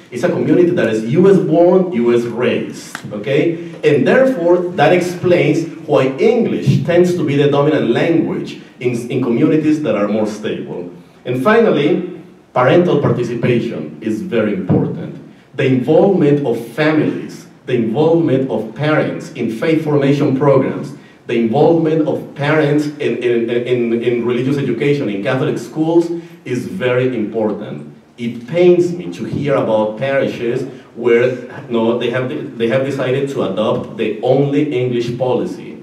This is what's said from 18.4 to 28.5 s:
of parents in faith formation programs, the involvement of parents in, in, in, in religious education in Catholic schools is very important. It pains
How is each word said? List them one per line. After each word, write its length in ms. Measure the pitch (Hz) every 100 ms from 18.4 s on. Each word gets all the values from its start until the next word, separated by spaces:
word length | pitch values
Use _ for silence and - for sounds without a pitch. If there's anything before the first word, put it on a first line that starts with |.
| -
of 240 | 113 -
parents 580 | - 147 156 - - -
in 180 | - 113
faith 320 | - 165 147
formation 520 | 147 143 135 143 131 131
programs, 600 | 143 - - - - - - - -
the 80 | 120
involvement 720 | 113 135 165 170 160 160 -
of 260 | - -
parents 540 | - 143 156 143 147 147
in, 300 | - 123 117
in, 280 | 120 117 117
in, 500 | 120 120 123 117 117
in 240 | 117 120 117
religious 320 | 123 131 147
education 500 | - - 143 143 107
in 140 | 101
Catholic 380 | 131 127 147 -
schools 500 | - 156 160 170 165 - - - -
is 200 | 120 -
very 500 | - 127 127 127 113
important. 720 | 101 113 107 95 - - - - _ -
It 280 | 117 -
pains 440 | -